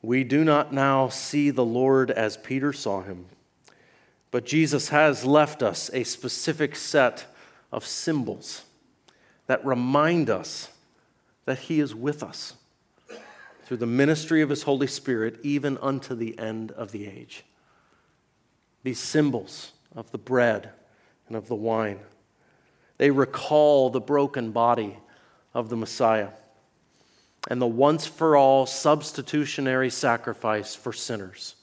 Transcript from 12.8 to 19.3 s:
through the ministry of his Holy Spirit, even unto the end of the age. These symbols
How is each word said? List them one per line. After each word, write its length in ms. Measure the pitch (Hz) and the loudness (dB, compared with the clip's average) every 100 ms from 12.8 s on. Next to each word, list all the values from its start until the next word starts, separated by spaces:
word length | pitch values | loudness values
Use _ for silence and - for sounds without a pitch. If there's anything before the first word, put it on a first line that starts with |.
| _ _ _ - - - - _ | _ _ _ -20 -20 -20 -20 _
through 120 | - 120 | -10 -6
the 100 | 117 | -2
ministry 540 | 120 139 156 156 160 | 2 4 2 2 2
of 80 | 147 | 2
his 140 | 143 | 0
Holy 240 | - 139 135 | 0 0 0
Spirit, 520 | - - 120 110 110 | -4 -4 -2 -2 -4
even 340 | 147 143 139 135 | -4 -2 -2 -4
unto 360 | 135 135 - | -4 -4 -6
the 240 | 120 113 - | -8 -8 -6
end 320 | 110 110 110 | -8 -8 -10
of 200 | - 110 | -10 -12
the 140 | 107 101 | -10 -14
age. 380 | 98 60 - _ _ _ _ _ _ _ _ _ _ _ _ _ _ | -16 -20 -20 _ _ _ _ _ _ _ _ _ _ _ _ _ _
These 160 | 131 120 | -8 -6
symbols 720 | - 156 147 | -2 2 2